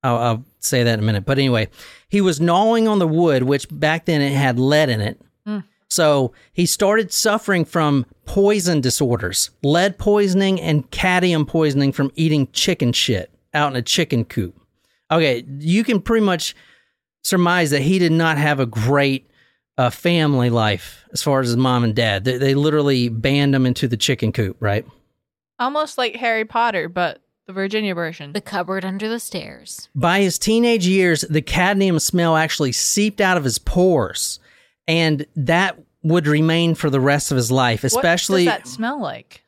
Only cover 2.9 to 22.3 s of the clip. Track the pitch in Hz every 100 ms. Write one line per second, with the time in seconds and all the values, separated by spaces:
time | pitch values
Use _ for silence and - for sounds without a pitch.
2.9 | 208 170 156 170 135 127 139 - 147 151
3.9 | 160 - 156 139 139 139 120 131 151 151
4.9 | 110 104 - _ _ - 208 - _ _
5.9 | - 160 143 127 - _ - 175 - 202
6.9 | 214 202 - 226 208 - 190 156 170 151
7.9 | 143 123 _ - - 202 208 175 156 127
8.9 | - 135 113 92 95 - _ 139 160 196
9.9 | 185 - 208 202 185 196 185 160 151 -
10.9 | - 185 180 180 160 147 165 156 139 139
11.9 | - 139 - 160 151 131 - - 175 147
12.9 | - - 104 85 _ _ 151 147 127 117
13.9 | - 160 123 113 - 90 - _ _ _
14.9 | _ _ 160 156 123 127 139 151 185 233
15.9 | 220 - 226 208 175 - - _ _ _
16.9 | _ _ _ - 190 175 180 160 143 139
17.9 | 190 175 165 165 151 151 143 123 110 110
18.9 | 143 139 135 _ _ _ _ _ - 123
19.9 | - 175 175 156 135 123 117 107 95 -
20.9 | - _ - - 135 123 120 127 123 117
21.9 | 104 117 98 117